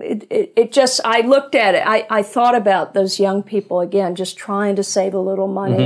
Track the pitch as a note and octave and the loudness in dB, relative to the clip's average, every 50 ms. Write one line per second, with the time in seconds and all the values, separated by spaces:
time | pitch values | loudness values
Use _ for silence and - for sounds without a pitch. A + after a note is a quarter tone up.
0 | - - - G#3 - - - - F#3+ - - - A#3 A#3 - C#4 C4 B3 - - | -8 -6 -6 -6 -6 -4 -2 -2 -2 0 2 2 2 2 4 2 2 2 2 -2
1 | - A#3 A3+ A#3 A3+ A#3+ C4+ C#4 C#4+ C#4 - C4 A3+ G3 F3+ E3 - G3 A3 A3 | -2 0 0 0 2 4 4 2 2 2 0 2 2 2 2 2 2 2 0 0
2 | - - A3+ G#3+ G3+ G#3 - B3+ A#3+ B3 A#3+ A#3+ G3+ G#3 F#3+ F3+ - - - G3 | 0 -2 -2 -2 -2 -2 0 0 2 2 2 2 2 2 2 2 0 -2 -2 0
3 | G3 F#3+ F#3+ - G3+ G3 G3 G3+ G3+ - - G3+ G3+ - F3 F3+ F3 F3 F#3+ G3 | 0 0 0 0 0 0 0 -2 -4 -4 -4 -6 -4 -2 -2 -2 -2 -2 -2 -2
4 | G3 F3+ F3+ F3+ F#3+ F#3 - - - - G3+ G3+ G#3 G3+ G3 G3 G3 - - G3+ | -2 -2 -4 -6 -6 -8 -10 -12 -8 -6 -4 -2 0 0 0 -2 -2 -2 0 -2
5 | F#3+ G3 F#3+ G3 F#3 F#3+ G3 G3 F#3+ G3 G3 F#3+ - C3+ B2 - B2+ | 0 0 0 -2 -2 -2 -2 -2 -2 -2 -4 -4 -2 -2 0 0 0